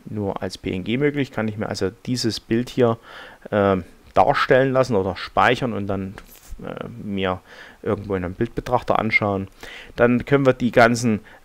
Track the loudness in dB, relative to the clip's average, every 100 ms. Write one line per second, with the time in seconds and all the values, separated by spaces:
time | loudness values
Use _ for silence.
0 | -10 -6 -4 -4 -8 -8 -6 -4 -2 0
1 | 0 0 -4 -4 -4 -4 -6 -4 -4 -4
2 | -6 -2 -2 -4 -2 -2 -2 2 2 2
3 | -6 -20 -20 -18 -4 2 2 2 -2 -16
4 | -2 2 4 2 4 4 4 2 2 0
5 | -2 -4 -4 2 2 2 -2 -4 -4 -6
6 | -6 -12 -20 -20 -18 -14 -12 -10 -12 -12
7 | -8 -2 -2 -2 -8 -20 -20 -10 -4 -4
8 | -2 -4 -4 -4 -4 -4 -2 -2 0 0
9 | 2 0 0 -2 -4 -12 -20 -18 -8 2
10 | 4 4 2 4 4 2 2 6 6 6
11 | 0 0 -4 -20